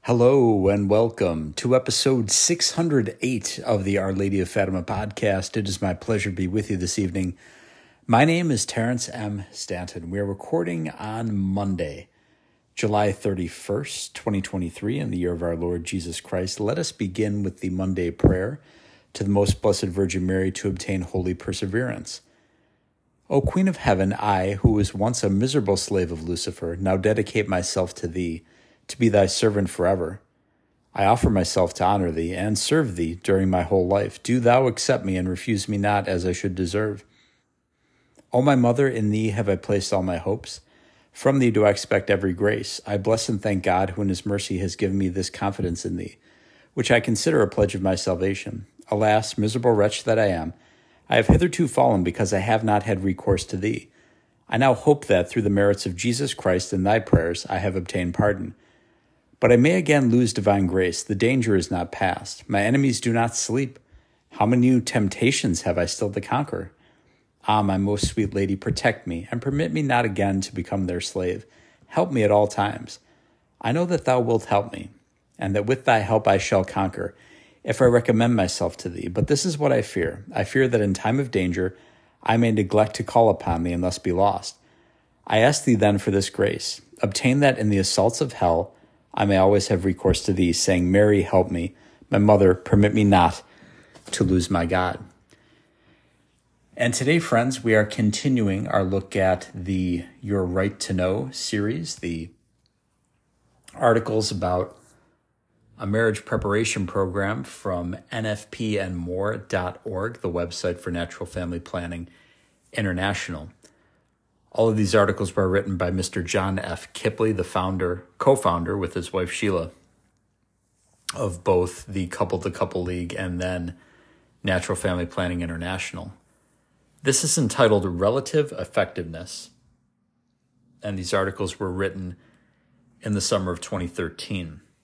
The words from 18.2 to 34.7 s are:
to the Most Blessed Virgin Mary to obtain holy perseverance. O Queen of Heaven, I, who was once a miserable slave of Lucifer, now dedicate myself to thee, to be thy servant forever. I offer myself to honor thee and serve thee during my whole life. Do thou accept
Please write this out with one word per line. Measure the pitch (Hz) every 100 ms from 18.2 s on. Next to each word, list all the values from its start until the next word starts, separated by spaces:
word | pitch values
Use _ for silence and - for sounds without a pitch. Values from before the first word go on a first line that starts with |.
| - 92 101 147 _ _ _ _ _
to | -
the | 101
Most | 101 101 -
Blessed | 107 98 92
Virgin | 87 95 92
Mary | 90 95 95
to | 92 101
obtain | 90 - 95
holy | 90 95 90
perseverance. | 87 - 90 98 110 127 - - - _ _ _ _ _ _ _ _ _ _ _
O | 143
Queen | - 190 190
of | 175
Heaven, | 117 95 95
I, | - 104 98 95
who | 98 -
was | 107 98
once | 98 107 120
a | 104
miserable | 98 127 143 101 95
slave | - 98 85
of | 82 80
Lucifer, | 85 - - 85 87
now | 95 95
dedicate | 104 107 104 110 98
myself | 92 90 98 92 -
to | 85
thee, | 87 85 82 _ _ _ _ -
to | -
be | 113
thy | 101 95
servant | - 113 104 95
forever. | - 87 95 82 98 _ _ _ _ _ _ _
I | - 98
offer | 117 -
myself | 101 87 - 87
to | -
honor | 92 101 87
thee | 80 85 92
and | 104 104
serve | - 156 135
thee | 87 82 87
during | - 95 95
my | 90
whole | 82 98 90
life. | 98 101 -
Do | - 123
thou | 117 123
accept | 131